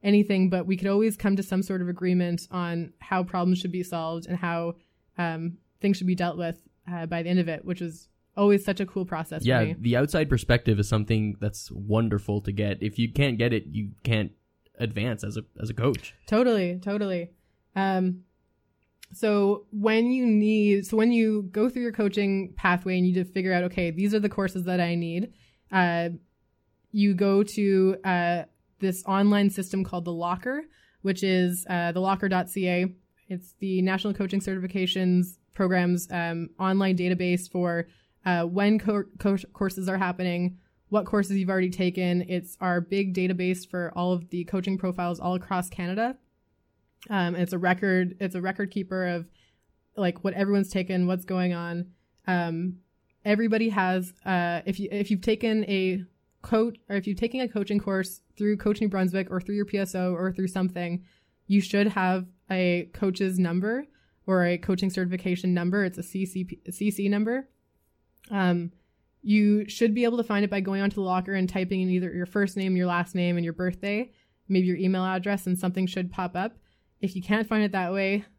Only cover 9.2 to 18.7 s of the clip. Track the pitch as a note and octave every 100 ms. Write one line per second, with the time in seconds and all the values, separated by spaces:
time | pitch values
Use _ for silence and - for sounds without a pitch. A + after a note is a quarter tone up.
9.2 | D#3+ D#3 A#2+ B2+ A2+ - A#2 A#2+ D3 D#3+
10.2 | D3+ B2+ - A#2+ - G#2+ - A2 G#2 A2
11.2 | G#2+ G2 G#2 - - - G2+ G#2+ A2+ G2+
12.2 | G#2 G#2 G2+ G2+ G#2 F#2+ G#2+ - A#2 A2+
13.2 | C#3+ A2+ A#2 A2+ - D2+ G2+ - - A2+
14.2 | G2 _ _ _ _ - A2+ G#2 A#2+ A2
15.2 | G#2 A2 - - A2 A2+ B2 B2 - -
16.2 | - G#3+ B3+ A3 F3+ F3+ F#3 G#3 G3+ F3+
17.2 | F3 _ _ _ _ G3 F#3+ F#3 F#3 F3+
18.2 | - _ _ _ _